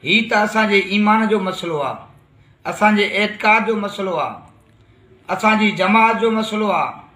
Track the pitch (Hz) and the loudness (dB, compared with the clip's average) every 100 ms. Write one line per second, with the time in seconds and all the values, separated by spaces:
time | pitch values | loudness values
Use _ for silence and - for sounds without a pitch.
0 | 139 208 220 214 208 220 214 202 185 202 | 2 2 2 0 2 0 2 2 2 0
1 | 208 220 220 208 190 180 170 151 131 113 | 2 2 2 0 -2 -6 -6 -4 -4 -8
2 | - - _ _ _ _ - 180 214 208 | -14 -20 _ _ _ _ -10 0 2 2
3 | 202 196 208 208 214 214 214 214 202 196 | 0 0 -4 -2 0 0 0 -2 -4 -6
4 | 190 165 123 113 - _ _ _ _ _ | -6 -4 -6 -8 -20 _ _ _ _ _
5 | _ _ - 185 220 214 208 165 185 220 | _ _ -8 -2 0 2 0 0 2 4
6 | 226 214 226 220 214 214 214 170 139 - | 4 2 0 -2 -4 -4 -2 -2 -2 -8
7 | - | -20